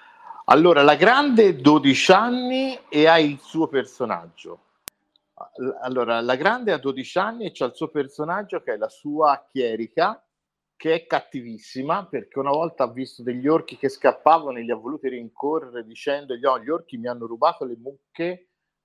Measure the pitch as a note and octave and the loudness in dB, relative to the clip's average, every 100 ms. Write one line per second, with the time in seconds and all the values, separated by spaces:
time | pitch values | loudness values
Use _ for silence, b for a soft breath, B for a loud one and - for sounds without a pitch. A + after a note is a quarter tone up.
0 | B B B B - C3+ F3 D3+ C#3+ D3 | B B B B 4 6 6 6 6 6
1 | G3 C4 D4 A3+ G3+ D3+ C3+ D3+ C#3 C3 | 4 4 4 6 4 4 4 4 4 2
2 | - F#3 A#3 B3 B3 B3+ C4+ B3 - D3+ | 6 6 4 -2 -2 -2 -4 -6 -6 2
3 | D#3 E3 D3 C#3 - D#3+ D#3 C#3 B2 - | 6 6 4 -2 -8 -4 -2 -2 -6 -6
4 | A#2+ F2 E2+ - E2+ E2+ _ _ - - | -6 -6 -10 -20 -20 -20 _ _ -20 -20
5 | _ _ _ - - - B2+ - B2+ B2+ | _ _ _ -20 -20 -12 -10 -8 -6 -4
6 | A#2 A#2 A#2+ C3 F3+ B3 A3 D#3 C3+ C3 | -2 -2 -2 -2 0 -2 -2 -4 -4 -8
7 | B2 F3+ G#3 A#3 F#3+ - B2+ - D3+ D3+ | -6 -4 -4 -6 -12 -8 -8 -6 -8 -6
8 | C3+ - D3+ F#3 G3+ F3 - G#2+ G#2+ - | -8 -8 -8 -8 -8 -10 -8 -6 -8 -10
9 | D3 D3 D#3 C#3 - C3+ A#2+ A2 A2+ - | -10 0 2 2 -4 -6 -4 -6 -6 -2
10 | F3+ A3+ _ _ _ _ _ _ D#3+ E3 | -2 -4 _ _ _ _ _ _ -2 -2
11 | D#3+ D3+ - C#3 A#2 A2 - C3 C#3 F#3 | -2 -6 -6 -12 -14 -16 -14 -10 -6 -6
12 | F#3 C3 G2+ C#3 C#3 D3 E3 - B2 A#2+ | -6 -10 -8 -6 -4 -2 -4 -4 -6 -6
13 | B2+ - B2 B2 C3+ D#3+ D#3+ B2 C3+ - | -14 -12 -10 -4 0 0 -2 -6 -6 0
14 | C3+ - D3 E3 D3 B2 A#2 A2 A#2 D3 | 0 2 4 2 0 -10 -8 -8 -8 -10
15 | C3+ B2 A2+ - C#3 D#3+ C3 A#2+ A2 A2+ | -10 -10 -14 -10 -6 -6 -8 -14 -16 -12
16 | C#3+ C#3+ C#3+ A#2+ C3+ B2+ A2+ E3 - B2+ | -8 -6 -8 -4 -2 -2 -2 -6 -8 -12
17 | A#2+ B2 A#2 A#2 D3+ E3+ C3 A#2 B2 C#3+ | -10 -10 -10 -2 0 0 -6 -10 -14 -18
18 | _ - E3+ F3+ _ _ _ _ | _ -8 -8 -8 _ _ _ _